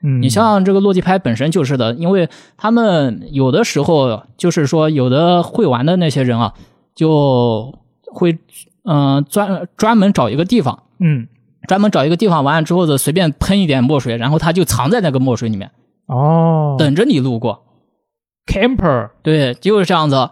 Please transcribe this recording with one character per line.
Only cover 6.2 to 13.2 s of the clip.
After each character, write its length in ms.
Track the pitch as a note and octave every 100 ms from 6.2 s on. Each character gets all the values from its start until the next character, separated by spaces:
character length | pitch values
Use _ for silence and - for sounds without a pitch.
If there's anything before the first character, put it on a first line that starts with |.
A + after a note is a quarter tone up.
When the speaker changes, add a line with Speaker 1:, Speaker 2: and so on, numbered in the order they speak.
Speaker 2:
人 160 | B2+ A#2
啊， 140 | A2 - - _ _ -
就 840 | D#3+ D3 C#3 B2 A#2+ G#2+ B2+ - _ _ -
会， 340 | - F3 D#3+ _ - - _ G#3+
呃， 360 | D3 C#3 C#3 C#3+
专-， 380 | G3+ G3 F3 F3+ -
专 220 | A3 A3+
门 160 | G3
找 160 | E3+ A#2
一 80 | C3+
个 80 | F3+
地 160 | A#3+
方， 220 | B2 - _ -
Speaker 1:
嗯。 260 | E3 C3+ A#2 _ _ _ -
Speaker 2:
专 140 | F#3+
门 100 | G#3
找 140 | E3+ D3
一 40 |
个 60 | F3
地 140 | G#3+
方 160 | D#3+ C#3
完 100 | D#3+
了 80 |
之 100 | D#3
后 120 | F#3+ D#3+
呢， 120 | C#3
随 140 | -
便 180 | F3